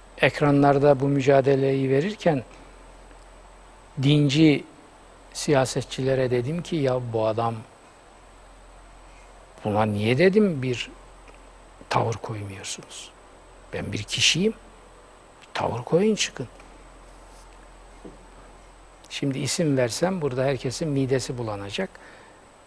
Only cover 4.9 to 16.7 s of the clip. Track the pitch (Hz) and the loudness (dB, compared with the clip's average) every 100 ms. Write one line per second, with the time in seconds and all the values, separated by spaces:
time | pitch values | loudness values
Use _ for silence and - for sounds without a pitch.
4.9 | - - - - - - 139 127 139 - | -20 -20 -20 -18 -8 0 2 2 -2 -6
5.9 | - 131 131 127 123 120 170 156 165 135 | -4 -2 0 0 -2 -2 -6 -6 -2 -2
6.9 | 127 123 113 110 110 117 110 - - - | -2 -4 -2 -2 0 -2 -4 -12 -20 -20
7.9 | - - - - - - - - - - | -20 -20 -20 -20 -20 -20 -20 -20 -20 -20
8.9 | - - - - - - - 110 104 110 | -20 -20 -20 -20 -20 -20 -10 -2 0 0
9.9 | 101 107 127 190 196 208 147 127 120 - | 0 0 4 4 4 2 0 -4 -6 -8
10.9 | - - - - - - - - - - | -16 -20 -20 -20 -20 -20 -20 -20 -20 -4
11.9 | - 113 110 - 107 104 98 98 - - | -2 -2 -4 -8 -10 -12 -12 -12 -14 -14
12.9 | - - - - - - - - 92 87 | -18 -20 -20 -20 -20 -20 -20 -14 -10 -8
13.9 | 107 107 - - 156 208 - - - - | -8 -8 0 2 2 0 -2 -10 -20 -20
14.9 | - - - - - - - - 113 123 | -20 -20 -20 -20 -20 -12 -6 -4 -6 -2
15.9 | 165 214 208 - - 120 - - | 2 2 0 -4 -8 -12 -14 -20